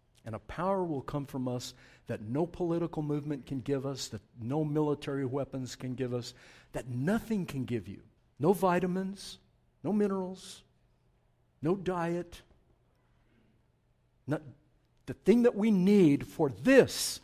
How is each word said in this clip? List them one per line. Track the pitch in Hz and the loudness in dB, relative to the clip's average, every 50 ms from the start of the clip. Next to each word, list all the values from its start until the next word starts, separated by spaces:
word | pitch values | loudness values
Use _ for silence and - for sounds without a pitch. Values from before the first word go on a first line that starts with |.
| _ _ _ _ - | _ _ _ _ -14
And | 113 107 | -12 -12
a | 104 | -12
power | - - - - 170 190 196 190 185 | -12 -12 -8 -4 -2 -2 0 0 -2
will | 170 151 131 - | -2 -4 -6 -6
come | - - 147 139 | -6 -6 -6 -6
from | - - 135 127 | -6 -6 -6 -4
us | 127 123 127 - - - - - - - - _ - | -4 -4 -6 -6 -10 -14 -16 -20 -20 -20 -20 _ -10
that | 113 98 | -10 -8
no | 104 107 123 147 180 | -6 -4 -2 -2 -2
political | 170 - - 180 170 165 170 170 160 - 160 | -2 -2 -4 -2 -2 -2 -2 -2 -4 -4 -6
movement | 151 147 147 147 139 151 147 131 120 | -4 -2 -4 -4 -4 -4 -6 -8 -6
can | - 143 131 | -8 -8 -6
give | 113 - 143 135 127 | -4 -2 -2 -2 -2
us, | 139 135 120 - - | -4 -6 -6 -8 -10
that | - 107 - _ _ 120 113 | -10 -12 -14 _ _ -10 -6
no | 117 139 156 156 | -4 -2 -2 0
military | 151 147 156 151 147 147 147 - 151 139 139 139 | 0 0 0 2 0 0 -2 -4 -4 -4 -2 -2
weapons | 123 127 143 131 - - 135 127 120 - | -2 -2 -4 -4 -4 -6 -8 -8 -8 -10
can | - - 127 127 | -10 -8 -8 -4
give | 117 131 123 123 | -4 -4 -2 -2
us, | 123 117 - - - - - - - - _ - | -4 -6 -6 -14 -18 -20 -20 -20 -20 -20 _ -12
that | 143 117 127 | -10 -8 -6
nothing | 123 123 135 170 214 226 - - 226 202 170 | -4 -2 0 0 0 0 0 -2 -4 -2 -2
can | - - 135 123 | -4 -4 -6 -4
give | - 123 113 95 | -2 -4 -4 -4
you. | 101 95 - - - _ _ _ _ _ - | -6 -14 -16 -16 -20 _ _ _ _ _ 0
No | 127 170 202 | 2 2 2
vitamins, | 170 190 185 175 180 180 180 175 190 190 190 196 - - - - - _ _ _ _ _ _ _ _ - | 4 4 2 2 2 2 0 -2 -2 -4 -6 -8 -10 -14 -16 -16 -18 _ _ _ _ _ _ _ _ -4
no | - 208 | -2 0
minerals, | 208 208 202 196 190 185 180 190 175 - - - - - _ _ _ _ _ _ _ _ _ _ _ _ _ _ _ _ _ _ - 131 | 2 2 0 0 -2 -4 -6 -10 -14 -16 -18 -20 -20 -20 _ _ _ _ _ _ _ _ _ _ _ _ _ _ _ _ _ _ -6 -2
no | 156 190 | -2 -2
diet. | 202 165 175 185 175 165 170 170 175 170 - - - - _ _ _ _ _ _ _ _ _ _ _ _ _ _ _ _ _ _ _ _ _ _ _ _ _ _ _ _ _ _ _ _ _ _ _ - | -2 -2 -4 -2 -2 -2 -2 -2 -4 -4 -8 -14 -20 -20 _ _ _ _ _ _ _ _ _ _ _ _ _ _ _ _ _ _ _ _ _ _ _ _ _ _ _ _ _ _ _ _ _ _ _ -6
No, | - 147 - - 139 - _ _ _ _ _ _ _ _ _ - | -6 -6 -6 -6 -12 -20 _ _ _ _ _ _ _ _ _ -14
the | - 131 | -14 -12
thing | - - 185 220 240 233 | -4 4 4 6 6 6
that | 240 - | 4 4
we | 208 202 226 | 4 2 4
need | 208 185 180 196 208 202 180 151 143 135 127 | 4 6 6 6 8 8 8 8 6 4 0
for | - - - 160 139 | -4 -2 0 0 0
this | 113 98 131 240 269 254 170 113 - - - - - - | 0 0 4 8 8 8 8 8 4 -4 -4 -6 -6 -8